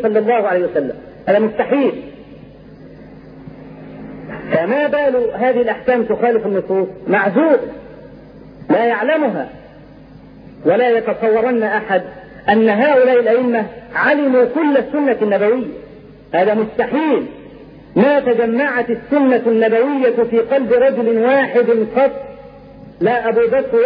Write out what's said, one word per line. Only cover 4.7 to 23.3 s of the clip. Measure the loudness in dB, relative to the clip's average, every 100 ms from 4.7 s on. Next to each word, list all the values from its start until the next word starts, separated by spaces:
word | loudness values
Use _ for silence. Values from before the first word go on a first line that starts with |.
| 0 0
بال | 0 0 0 -2
هذه | 0 0 2
الأحكام | 0 -2 0 0
تخالف | 0 0 0 0 -2
النصوص؟ | -4 -2 -2 -2 -6 -2
معذور، | 0 2 2 2 2 0 -12 -18 -20 -20 -20 -20 -20 -20 -12 0
لا | 2 2
يعلمها، | 0 0 0 -2 -4 -8 -14 -20 -20 -20 -20 -20 -20 -20 -20 -20 -4 0
ولا | 2 2
يتصورن | 0 -2 -2 0 0 0 -2
أحد | -2 -4 -2 -4 -4 -12 -20 -6 0
أن | 2 2
هؤلاء | 2 2 4 4 4
الأئمة | 2 2 0 -2 -4 -10 -10 -4
علموا | 0 0 2 2 2 0
كل | 0 0
السنة | 0 -2 -2 0
النبوية، | 0 0 0 0 -4 -12 -18 -20 -20 -20 -4
هذا | 0 2
مستحيل. | 0 -2 -4 -2 -2 0 -2 -2 -12 -20 -20 -20 -20 -4 2
ما | 4 2
تجمعت | 2 0 0 0 -2 -2 -4
السنة | -6 -2 2 2 2 2
النبوية | 2 2 2 0 0 0 2 0
في | 0
قلب | 0 0 2
رجل | 2 4 2 0 2
واحد | 2 2 2 2 2 2 0 2
قط، | 0 0 -12 -18 -20 -20 -20 -20 -20 -2
لا | 0 0
أبو | 0